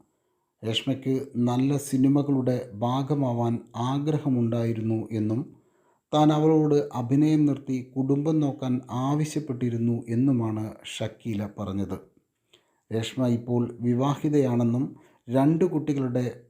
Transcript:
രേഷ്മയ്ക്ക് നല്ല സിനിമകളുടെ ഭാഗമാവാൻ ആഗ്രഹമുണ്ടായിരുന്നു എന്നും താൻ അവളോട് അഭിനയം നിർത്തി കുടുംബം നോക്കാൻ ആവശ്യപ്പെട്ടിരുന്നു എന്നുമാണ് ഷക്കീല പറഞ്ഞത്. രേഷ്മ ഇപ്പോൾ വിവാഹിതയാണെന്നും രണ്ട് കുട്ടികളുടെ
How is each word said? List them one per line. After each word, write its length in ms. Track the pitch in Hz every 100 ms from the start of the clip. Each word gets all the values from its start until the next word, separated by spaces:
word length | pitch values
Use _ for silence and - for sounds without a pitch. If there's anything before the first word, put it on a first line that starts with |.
| _ _ _ _ _ _
രേഷ്മയ്ക്ക് 520 | 110 113 - 127 131 131 127 113
നല്ല 380 | 120 123 135 143
സിനിമകളുടെ 760 | - 135 135 139 139 135 123 123 - 101
ഭാഗമാവാൻ 760 | 120 131 135 147 135 120 120 117 - -
ആഗ്രഹമുണ്ടായിരുന്നു 1160 | 120 139 147 151 147 127 117 117 117 110 110 110 107
എന്നും 300 | 110 107 110 156 - _ _ _ _ _
താൻ 140 | 151 151
അവളോട് 440 | 151 156 156 151 147 143
അഭിനയം 500 | 123 120 139 151 156
നിർത്തി 340 | 147 127 - 131 123
കുടുംബം 480 | 139 135 139 147 156
നോക്കാൻ 360 | 143 127 131 123 - 123
ആവശ്യപ്പെട്ടിരുന്നു 960 | 131 147 151 151 147 123 123 117 117 117 -
എന്നുമാണ് 580 | 117 135 127 113 107 110 98 -
ഷക്കീല 640 | - 110 - - 104 104
പറഞ്ഞത്. 440 | - 101 98 98 95 - _ _ _ _ _ _ _ -
രേഷ്മ 320 | 110 110 - 127
ഇപ്പോൾ 340 | 117 120 120 120 -
വിവാഹിതയാണെന്നും 1040 | 117 120 139 139 156 147 131 120 117 120 147 - _ _ -
രണ്ട് 380 | 123 139 165 180
കുട്ടികളുടെ 600 | 156 147 139 131 123 123 110 -